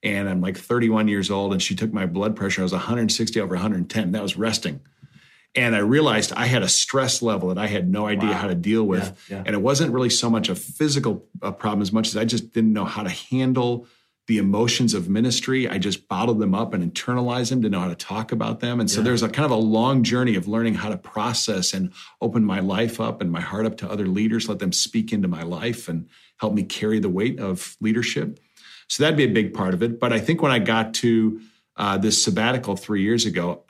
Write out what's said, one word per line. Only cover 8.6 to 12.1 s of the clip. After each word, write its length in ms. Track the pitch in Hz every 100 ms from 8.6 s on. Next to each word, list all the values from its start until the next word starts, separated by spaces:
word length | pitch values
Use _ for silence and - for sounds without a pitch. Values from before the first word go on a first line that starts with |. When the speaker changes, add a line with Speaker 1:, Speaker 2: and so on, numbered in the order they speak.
| 90 110
Speaker 1:
with. 300 | 107 92 90 - -
Speaker 2:
Yeah, 80 | 98
yeah. 60 | 95
Speaker 1:
And 100 | 104
it 60 |
wasn't 320 | 110 139 160
really 160 | 123 123
so 200 | - 120
much 200 | 113 95
a 60 | 92
physical, 720 | - - 156 139 120 98 - -
uh, 100 | 98
problem 300 | 95 107 101
as 120 | 98
much 160 | 110
as 80 | 107